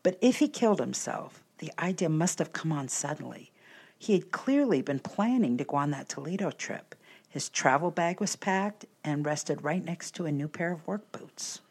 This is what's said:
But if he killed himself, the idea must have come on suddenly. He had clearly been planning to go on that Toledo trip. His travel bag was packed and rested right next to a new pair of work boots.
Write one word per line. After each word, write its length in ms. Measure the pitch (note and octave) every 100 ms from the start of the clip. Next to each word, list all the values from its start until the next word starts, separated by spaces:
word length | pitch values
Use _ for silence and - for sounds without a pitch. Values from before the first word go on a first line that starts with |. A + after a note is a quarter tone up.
But 160 | F3+ F#3+
if 200 | B3 -
he 80 | D4
killed 320 | - A3+ F#3+
himself, 640 | B2 B2 - - B2 - _ -
the 120 | D#3+ -
idea 320 | F3 F#3 E3+
must 300 | D#3 F3 -
have 140 | D#3+
come 180 | - D#3+
on 160 | D3 C3
suddenly. 640 | - C#3+ D3+ B2+ - - _ - - - _
He 140 | -
had 180 | F#3+ -
clearly 500 | - - C#4 C4+ D3
been 160 | C3+ C#3
planning 600 | - - A3 B3+ D#3 B2
to 60 |
go 140 | C#3+ C#3+
on 140 | C#3+
that 180 | C#3 -
Toledo 400 | - C#3+ F#3+ F3+
trip. 460 | - - - - - - - _
His 200 | - -
travel 420 | - C#3 C3+ F3
bag 280 | E3 E3+ F#3
was 160 | G#3 -
packed 500 | G3+ F#3+ G3+ G3+ - _
and 200 | D3+ D3
rested 400 | D3 D3+ - C#3+
right 220 | C#3+ F3+ E3
next 300 | F3 - -
to 100 | E3+
a 60 |
new 160 | C#3+ D3+
pair 240 | - E3+
of 160 | E3+ D#3+
work 240 | G#3 -
boots. 500 | - - - - - _